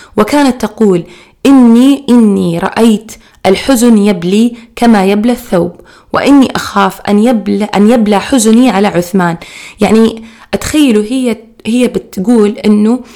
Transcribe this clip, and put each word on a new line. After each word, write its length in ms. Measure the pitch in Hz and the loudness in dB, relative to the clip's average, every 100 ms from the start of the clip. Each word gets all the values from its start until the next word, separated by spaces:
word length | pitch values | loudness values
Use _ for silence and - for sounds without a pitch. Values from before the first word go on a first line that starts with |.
| - - | -8 -4
وكانت 480 | 208 294 277 247 208 | -2 0 0 -2 -8
تقول: 380 | - 214 180 165 - _ _ 269 | -2 0 0 -4 -18 _ _ 2
"إني، 600 | 269 240 233 269 277 - | 4 4 4 2 0 0
إني 500 | 240 214 196 180 165 | 2 2 0 -2 -4
رأيت 520 | 185 - 226 208 - - _ _ 190 | -4 0 0 0 -6 -20 _ _ -2
الحزن 520 | 196 - 247 240 214 | -2 0 0 2 2
يبلي 580 | 202 185 175 208 240 233 - - | 2 -2 -2 0 -2 -4 -16 -2
كما 300 | 240 208 190 | 2 2 2
يبلى 260 | 208 233 | 0 -2
الثوب، 400 | 240 - 185 175 - - - _ | -4 -4 -4 -4 -8 -20 -20 _
وإني 420 | - - 285 247 - | -4 2 2 2 -2
أخاف 460 | - 202 196 - | -6 -4 -4 -4
أن 180 | - 208 | -4 0
يبلى، 460 | 233 226 190 202 208 | 0 -2 -4 -4 -2
أن 240 | 190 208 | 0 2
يبلى 300 | 247 208 196 | 2 0 -2
حزني 500 | - 269 214 226 254 | 0 0 2 2 2
على 180 | 190 208 | 0 -2
عثمان." 500 | 165 175 196 175 170 - - - - | -2 -4 -2 -2 -4 -12 -20 -20 -6
يعني 420 | 196 220 226 226 - - - | 0 2 2 -2 -14 -20 -10
أتخيلوا 500 | 202 - 302 285 214 | -10 -4 -2 0 0
هي، 340 | 214 262 247 226 - _ 220 | -2 -4 -4 -6 -12 _ -6
هي 220 | 240 240 | -2 -2
بتقول 640 | 170 - - 185 240 208 | -4 -10 -6 0 2 0
إنه، 500 | - 208 208 214 247 - | 0 0 0 0 -2 -8